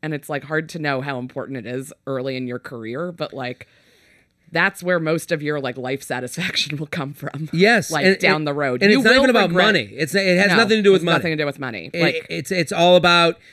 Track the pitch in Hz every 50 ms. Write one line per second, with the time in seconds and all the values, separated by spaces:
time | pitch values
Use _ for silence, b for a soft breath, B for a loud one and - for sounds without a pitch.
0 | - 156 156 139 - - 151 139 139 143 156 156 160 156 - 170 151 147 139 131
1 | 135 143 139 123 123 127 - 139 117 - 135 127 101 113 127 131 131 - - _
2 | - 135 135 127 127 135 131 127 127 123 120 113 - - 135 117 110 110 120 139
3 | 175 180 165 - 151 147 - 135 127 123 127 - - b b b b b b b
4 | b b b b b b b b b - - 165 180 196 - - 175 180 180 170
5 | 160 156 165 160 - - 175 151 147 147 151 147 135 127 123 131 123 131 135 131
6 | - - 131 123 123 123 - 170 180 185 - - - 143 147 143 156 147 - 170
7 | 139 139 147 - 143 151 - 139 156 147 - 165 185 220 240 208 156 - 160 147
8 | 143 185 190 - 185 165 151 151 156 147 143 147 143 135 123 - 196 202 220 269
9 | 233 220 240 262 269 262 233 226 196 170 170 180 180 214 202 156 110 98 98 127
10 | 160 139 165 196 196 185 180 180 202 196 180 226 233 196 220 220 202 202 190 175
11 | 165 170 170 170 - 165 160 151 151 143 135 - 139 127 110 98 82 - - 170
12 | 165 147 147 160 - - 165 170 151 - 190 180 160 - 196 170 170 180 180 180
13 | 160 175 175 170 170 165 170 _ _ -